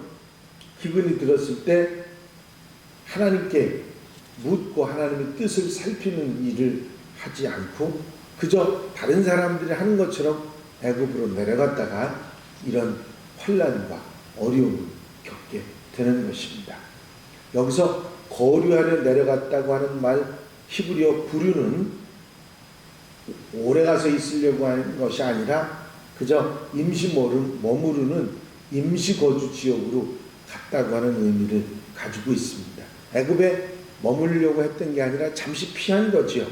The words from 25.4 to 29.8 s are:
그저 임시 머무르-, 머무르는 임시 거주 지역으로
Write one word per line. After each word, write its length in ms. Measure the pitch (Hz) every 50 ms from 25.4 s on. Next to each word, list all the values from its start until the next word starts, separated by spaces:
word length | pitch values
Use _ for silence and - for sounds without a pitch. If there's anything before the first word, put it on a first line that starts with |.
| 110 110 147 156 160 156 - - - - - - - - - -
그저 500 | 135 120 151 147 131 - - - - - -
임시 400 | 143 156 170 - - 165 185 160
머무르-, 460 | 139 123 120 123 131 135 131 - -
머무르는 720 | 104 110 120 147 160 160 151 143 135 127 160 170 131 101 - - - - - - - -
임시 480 | 143 139 143 160 175 175 170 190 196 -
거주 340 | - 143 131 143 139 127 -
지역으로 640 | - - 131 123 110